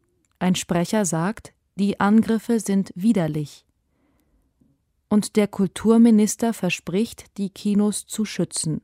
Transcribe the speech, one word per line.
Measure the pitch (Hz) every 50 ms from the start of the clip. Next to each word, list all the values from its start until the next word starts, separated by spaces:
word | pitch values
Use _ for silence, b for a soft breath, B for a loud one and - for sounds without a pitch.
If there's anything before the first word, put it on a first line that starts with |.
| _ _ _ _ _ _ _ _
Ein | 170 185 180
Sprecher | - - - 175 170 175 - - 220 208
sagt, | 170 - 160 165 190 220 - - - _ _ _ _ _
die | - 196 202 - -
Angriffe | - 202 208 226 214 - 226 220 - - 233 226
sind | 196 - 196 196 185 - -
widerlich. | 175 180 226 233 208 165 156 147 156 151 143 - - _ _ _ _ _ _ _ _ _ _ _ _ _ _ _ _ _ _ _ _ _ _ _ _ _ _ _ _ _ _
Und | 214 214 190 - -
der | 214 208 196
Kulturminister | - - 196 175 - - - 208 226 233 226 240 226 208 214 202 - - - 233 226
verspricht, | - - 180 165 - - - 165 190 226 233 - - - _ _ -
die | 202 185
Kinos | - - - 208 202 202 208 214 202 - -
zu | - - - 220
schützen. | 196 - - 175 - - - - 160 151 -